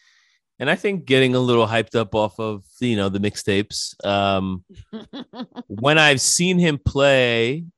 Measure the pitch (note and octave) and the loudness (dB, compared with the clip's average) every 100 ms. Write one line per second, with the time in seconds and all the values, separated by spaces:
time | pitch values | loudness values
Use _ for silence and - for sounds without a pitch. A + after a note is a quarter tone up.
0 | _ _ _ _ _ - C3 F3+ G#3 F#3+ | _ _ _ _ _ -6 -4 -2 -2 -4
1 | B2+ C3 C3 B2+ B2 A#2 G#2+ A2+ A2 A#2 | 0 2 4 2 2 2 2 0 -2 -2
2 | G#2 A2 G#2+ - A2 G2+ - - B2 G#2+ | -2 -2 -2 -4 -8 -8 -14 -6 -2 0
3 | G2 G2 G2+ - - G2 G#2 - - - | 0 -2 -2 -4 -2 -2 -2 -8 -10 -8
4 | G2+ G2+ G2 F#2+ F#2+ F#2 - F#3 - A3 | -2 0 0 0 -2 -8 -12 -20 -18 -18
5 | - C#4 - A#3 A#3 - - G#2 C#3 D#3 | -16 -18 -16 -16 -16 -16 -14 -4 0 4
6 | D3+ C3 - - F3+ F3+ F3 C#3+ - C#3 | 4 2 0 0 0 2 0 0 -2 2
7 | C#3 C3+ A#2+ A#2 A#2 D#3 E3+ | 4 4 2 2 0 -4 -10